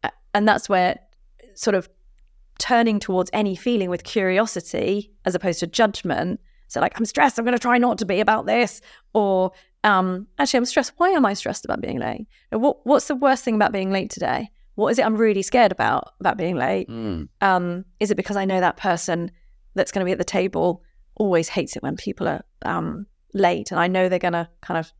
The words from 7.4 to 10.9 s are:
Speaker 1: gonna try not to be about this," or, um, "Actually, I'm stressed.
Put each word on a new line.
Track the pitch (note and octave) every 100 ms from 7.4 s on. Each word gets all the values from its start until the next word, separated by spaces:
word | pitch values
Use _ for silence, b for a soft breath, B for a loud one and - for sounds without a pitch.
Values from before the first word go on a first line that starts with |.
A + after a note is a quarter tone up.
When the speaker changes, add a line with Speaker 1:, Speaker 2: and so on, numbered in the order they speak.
| A#3
Speaker 1:
gonna | B3
try | B3 A#3+
not | B3 -
to | F#3+
be | F#3+
about | G#3+ A3 -
this," | A3+ A3+ - B B _
or, | A3+ G3+ F#3+ F#3 F#3 b _
um, | G#3 G3 F#3 F#3 G#3 -
"Actually, | C#4+ C4
I'm | B3
stressed. | - B3+